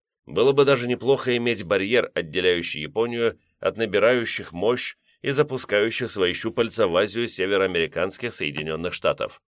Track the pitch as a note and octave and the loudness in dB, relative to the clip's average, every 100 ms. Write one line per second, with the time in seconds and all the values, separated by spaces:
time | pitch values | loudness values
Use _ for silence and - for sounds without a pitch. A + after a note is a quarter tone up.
0 | _ _ - - B2+ C#3 C#3 C3 B2 A#2+ | _ _ -6 2 4 6 4 4 0 -2
1 | A#2+ C3+ C3 A#2+ A#2+ A2 E2+ G2 G2 A#2+ | 2 2 2 0 0 -2 0 0 2 2
2 | - - E2 F2+ F2+ F2 E2 D2 D2+ G2+ | 2 -4 -4 0 2 2 -2 -8 -6 -2
3 | A#2 A#2 A#2 - _ _ F#2+ G2+ A2 G2 | -2 0 -2 -2 _ _ -4 -2 0 2
4 | A2 B2 A2+ - F2+ E2+ G#2 B2 - - | 4 2 0 -6 -8 -2 0 0 -4 -10
5 | _ _ C#3 C#3 D3 C3 - G#2 A2+ - | _ _ -4 0 0 -2 0 0 2 -2
6 | A#2+ G2+ F2+ F2 A2 A2+ A2+ - G2+ E2+ | -6 0 0 0 -4 -2 -2 0 2 4
7 | G#2 G#2+ A#2 - F#2 G2 F#2+ F2 D#2+ D#2 | 2 0 -4 -2 0 2 2 2 -2 -2
8 | F#2+ - A#2 - D2+ C#2+ D2+ D#2+ F2 - | -4 -4 -8 -6 -6 -4 -6 -4 -6 -2
9 | D#2+ D2 - - | -2 0 -4 -8